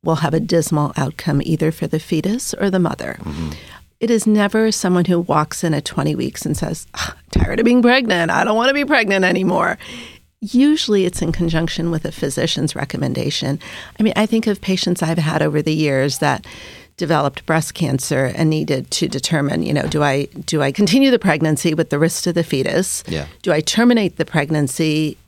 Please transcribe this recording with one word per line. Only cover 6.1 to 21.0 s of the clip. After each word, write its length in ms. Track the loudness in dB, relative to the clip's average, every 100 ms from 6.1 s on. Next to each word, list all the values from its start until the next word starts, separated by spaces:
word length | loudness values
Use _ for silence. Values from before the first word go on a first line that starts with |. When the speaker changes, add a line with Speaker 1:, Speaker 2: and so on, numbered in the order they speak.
| -2
Speaker 1:
weeks 300 | -4 -6 -4
and 100 | -4
says, 320 | -4 -6 -10
"Ah, 220 | -10 -10 -10 0
tired 280 | 2 2 2
of 60 | 4
being 160 | 6
pregnant. 500 | 6 4 2 0 2
I 120 | 2
don't 120 | 2 2
wanna 180 | 2
be 120 | 0 2
pregnant 400 | 2 2 2 2
anymore." 520 | 2 2 2 0 -2 -10 -16 -18 -20 _ _
Usually 640 | 0 4 4 4 2 2 2
it's 160 | 0
in 100 | -2
conjunction 580 | 0 0 0 0 -2 -2
with 160 | -2 -4
a 60 |
physician's 640 | -4 -4 -2 -2 0 -2 -4
recommendation. 840 | -6 -4 -2 -2 -4 -2 -4 -4 -8 -16 -18 0
I 40 |
mean, 100 | 0 2
I 100 | 2
think 200 | 2 0
of 140 | -2
patients 400 | -2 -2 0 0
I've 160 | 0 0
had 240 | 0 0
over 200 | 0 0
the 120 | 0
years 460 | 0 2 2 0 0
that 260 | 0 -2 -6 -20 -20 -20 -20 -8
developed 500 | 0 2 0 -4 0
breast 280 | 0 0
cancer 520 | -4 -2 -2 0 0 0 0
and 140 | 0
needed 400 | 2 0 -4 -4
to 180 | -4 -2
determine, 560 | -4 -2 0 0 -2
you 100 | 0
know, 140 | -2 0
do 140 | 0
I, 220 | 0 0 -4 -8 -4
do 160 | -2
I 100 | 0
continue 400 | 2 2 4